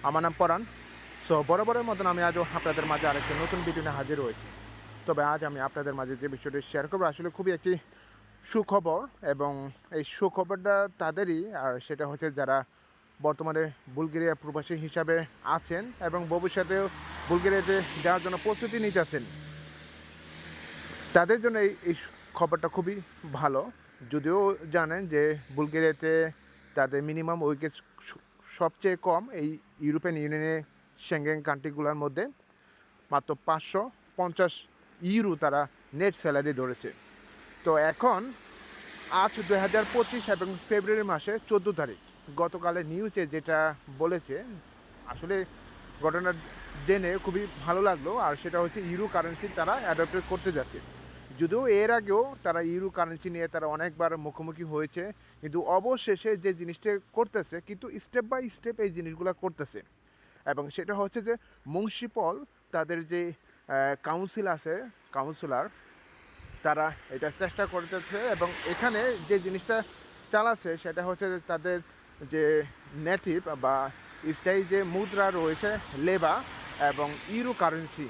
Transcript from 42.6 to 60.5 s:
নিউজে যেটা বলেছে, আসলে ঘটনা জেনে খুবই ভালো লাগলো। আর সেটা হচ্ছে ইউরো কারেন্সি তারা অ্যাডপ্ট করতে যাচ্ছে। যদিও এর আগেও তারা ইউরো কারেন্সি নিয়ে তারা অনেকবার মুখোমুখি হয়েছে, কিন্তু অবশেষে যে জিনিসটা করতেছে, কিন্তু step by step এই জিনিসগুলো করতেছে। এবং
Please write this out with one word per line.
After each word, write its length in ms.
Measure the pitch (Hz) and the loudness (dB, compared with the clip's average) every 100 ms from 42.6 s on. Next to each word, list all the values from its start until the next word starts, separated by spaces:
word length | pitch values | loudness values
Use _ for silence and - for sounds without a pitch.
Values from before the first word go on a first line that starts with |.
| 170 175 156 | 0 0 -2
নিউজে 400 | 165 214 196 165 | -4 -2 -2 -2
যেটা 480 | 156 151 156 156 147 - 135 | -2 2 2 2 0 -14 -2
বলেছে, 460 | 165 175 - 139 247 190 - - - - - | 0 0 -4 -8 -8 -14 -16 -20 -20 -20 -12
আসলে 380 | 123 165 190 180 - - - - - | -10 -4 -2 -2 -10 -20 -20 -20 0
ঘটনা 300 | 156 165 180 170 - - - 143 143 | 0 2 0 -2 -8 -14 -14 -8 2
জেনে 320 | 196 180 185 | 2 2 -2
খুবই 220 | 190 185 202 143 | -2 -2 -4 -6
ভালো 180 | 151 180 | 0 4
লাগলো। 340 | 196 170 143 233 | 4 2 -2 0
আর 200 | 180 143 | 0 -2
সেটা 240 | 180 175 | -2 0
হচ্ছে 200 | 170 214 | 0 -2
ইউরো 280 | 180 175 208 | -6 -4 0
কারেন্সি 360 | 180 165 170 208 | 0 -2 -4 -6
তারা 180 | 180 165 | -2 0
অ্যাডপ্ট 480 | 247 208 156 165 185 - | 0 0 0 2 0 -2
করতে 240 | 185 190 | -2 0
যাচ্ছে। 280 | 151 131 98 - - - - - 131 | -2 -4 -8 -14 -18 -18 -20 -18 -2
যদিও 280 | 165 214 262 | 2 2 6
এর 240 | 202 220 | 6 6
আগেও 460 | 233 202 202 262 277 | 4 4 2 2 0
তারা 180 | 185 170 | 0 0
ইউরো 300 | 170 175 190 | 0 0 -2
কারেন্সি 400 | 180 170 160 185 | 0 -2 -2 -8
নিয়ে 180 | 170 165 | -4 -4
তারা 180 | 165 156 | -2 -2
অনেকবার 520 | 156 170 156 170 160 | -2 -4 0 0 0
মুখোমুখি 440 | 151 143 160 160 | -6 -8 -10 -8
হয়েছে, 500 | 165 151 151 170 190 208 - - | -6 -4 -4 -4 -8 -10 -20 -12
কিন্তু 220 | 151 160 | -4 -2
অবশেষে 720 | 151 180 220 254 - 190 220 208 | 4 2 4 -2 0 0 0 0
যে 180 | 190 | 0
জিনিসটা 440 | 175 170 170 214 202 - | -2 -6 -4 -2 -2 -2
করতেছে, 480 | - 233 214 165 170 | -2 0 0 -4 -8
কিন্তু 280 | - 202 247 | -10 -12 -10
step 340 | 208 - 247 | -12 -2 -2
by 200 | 226 262 | 0 -4
step 400 | 254 - 233 226 | -4 -8 -8 -2
এই 60 | 202 | -2
জিনিসগুলো 440 | 170 165 160 180 | -2 -8 -4 -4
করতেছে। 500 | 180 185 160 143 104 - _ _ _ _ - | -2 -4 -4 -8 -8 -16 _ _ _ _ -8
এবং 240 | - | -2